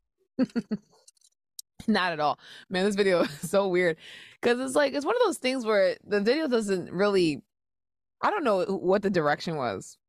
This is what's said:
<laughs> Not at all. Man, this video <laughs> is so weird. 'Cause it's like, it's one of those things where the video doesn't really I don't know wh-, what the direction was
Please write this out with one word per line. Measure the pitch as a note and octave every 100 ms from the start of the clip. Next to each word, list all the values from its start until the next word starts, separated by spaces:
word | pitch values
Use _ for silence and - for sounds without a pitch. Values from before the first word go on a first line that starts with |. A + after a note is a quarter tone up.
| _ _ _ -
<laughs> | B3+ A#3+ - G#3+ _ _ _ _ _ _ _ - - - -
Not | G#3 F3+
at | D#3
all. | D3+ B2+ - - -
Man, | F#3
this | G3+
video | G3+ G3 F3
<laughs> | - -
is | -
so | G3 G3
weird. | F3+ F3+ D#3+ - - - -
'Cause | A#3 A#3+
it's | C4
like, | C#4+ C#4
it's | C4+
one | D4 A#4
of |
those | A#4 C#4+
things | B3+ C4 A3
where | G#3 F#3 - -
the | G3+
video | G3+ D4 D#4
doesn't | A#3 G3+ F#3+ A#2
really | F3 G#3 G3 E3 C#3 - _ _ _ _ _ _ _
I | C4+
don't | G4+
know | C4+ G3
wh-, | F3+ F#3+
what | F3+ G3
the | G3+
direction | F3+ D3 D3+ - D#3
was | A#2+ F#2+ - -